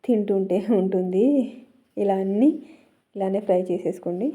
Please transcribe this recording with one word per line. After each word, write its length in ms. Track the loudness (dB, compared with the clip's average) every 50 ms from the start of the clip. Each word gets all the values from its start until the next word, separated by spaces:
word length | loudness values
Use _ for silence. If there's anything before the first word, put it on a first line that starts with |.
| 0
తింటుంటే 520 | 0 0 0 2 0 0 0 0 0 -2 -2 0 2 2 2
ఉంటుంది. 440 | 2 2 0 0 -2 0 2 2 2 4 4 2 0 -2 -6 -14 -20 _ _ _ _ _ _
ఇలా 200 | -4 0 0 0 0 0
అన్నీ 260 | -2 2 4 4 4 2 0 -8 -16 -20 -20 _ _ _ _ _ _ _
ఇలానే 240 | -4 -4 -2 -2 -2 0
ఫ్రై 140 | 2 0 0 2 0
చేసేసుకోండి 580 | -4 -2 -2 -4 -6 -4 -6 -6 -6 -4 -4 -6 -6